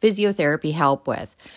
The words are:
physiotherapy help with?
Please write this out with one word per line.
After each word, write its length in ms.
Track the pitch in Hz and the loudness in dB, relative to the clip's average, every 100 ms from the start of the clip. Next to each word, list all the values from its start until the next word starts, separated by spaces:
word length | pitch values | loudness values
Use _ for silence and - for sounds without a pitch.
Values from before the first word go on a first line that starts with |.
physiotherapy 760 | 220 202 208 202 147 151 151 | 0 2 0 0 0 0 -4
help 340 | 156 143 139 - | 0 0 0 -4
with? 260 | 107 95 _ - | -6 -8 _ -20